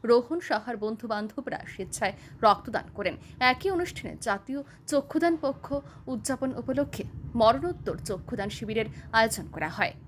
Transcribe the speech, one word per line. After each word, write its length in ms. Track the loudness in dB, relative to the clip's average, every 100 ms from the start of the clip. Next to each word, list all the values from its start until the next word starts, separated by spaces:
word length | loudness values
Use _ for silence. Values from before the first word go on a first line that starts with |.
| 6
রোহন 300 | 4 4 -6 0
সাহার 280 | -2 -2 -4
বন্ধু 220 | -4 -4 -4
বান্ধবরা 460 | -4 -4 -8 -8 -8 -10
স্বেচ্ছায় 420 | -10 -8 -2 -2 -2 -16 4 6
রক্তদান 400 | 6 2 -4 -4 -4
করেন। 180 | -4 -4 -14 2 4
একই 180 | 4 0 0
অনুষ্ঠানে 380 | -2 -6 -10 -6 -2
জাতীয় 320 | -2 -2 -8 -8 -14 0
চক্ষুদান 420 | 0 2 2 2 2 0
পক্ষ 200 | -4 -6 -6 -6 -14 -8
উদযাপন 380 | -6 -4 -2 -2 -4
উপলক্ষে 420 | -2 0 0 -4 -8 -10 -6 6
মরণোত্তর 560 | 6 6 0 -4 -6 -6 -4
চক্ষুদান 420 | -6 -4 -6 -6 -6
শিবিরের 300 | -4 -2 -2 -6 0
আয়োজন 320 | 4 4 0 -8
করা 160 | -6 -6 0
হয়। 160 | -2 -2